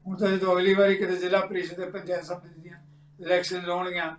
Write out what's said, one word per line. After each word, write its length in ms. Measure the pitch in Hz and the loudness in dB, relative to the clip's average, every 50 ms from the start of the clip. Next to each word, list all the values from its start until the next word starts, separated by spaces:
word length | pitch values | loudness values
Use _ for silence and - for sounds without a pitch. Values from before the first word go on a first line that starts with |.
| _ | _
ਹੁਣ 100 | 190 190 | -10 -4
ਤਾਂ 120 | 185 214 190 | 0 2 2
ਜਦੋਂ 260 | 190 185 190 185 180 | 2 2 2 2 4
ਅਗਲੀ 200 | 180 185 196 190 | 4 4 4 6
ਵਾਰੀ 200 | 196 202 196 190 | 6 6 6 4
ਕਿਤੇ 220 | 196 - 180 185 | 2 0 -2 -2
ਜ਼ਿਲ੍ਹਾ 240 | 180 180 180 190 190 | -2 0 2 2 2
ਪਰਿਸ਼ਦ 360 | 175 - 196 180 175 165 175 | 2 0 -4 -6 -6 -6 -8
ਤੇ 140 | 180 180 - | -10 -10 -8
ਪੰਚਾਇਤ 340 | 196 190 175 185 180 175 165 | -10 -10 -6 -6 -6 -6 -6
ਸਮਿਤੀ 360 | - 180 175 - 165 165 - | -8 -12 -12 -12 -20 -20 -20
ਦੀਆਂ 180 | - 175 - - - - - _ _ _ _ - | -20 -20 -20 -20 -20 -20 -20 _ _ _ _ -12
ਇਲੈਕਸ਼ਨ 460 | 180 165 180 180 180 - 185 180 175 | -2 0 0 0 0 -2 -6 -6 -4
ਲਾਉਣਗੀਆਂ 480 | 175 175 180 180 180 175 175 170 160 160 | -4 -2 -2 -4 -4 -4 -6 -6 -6 -8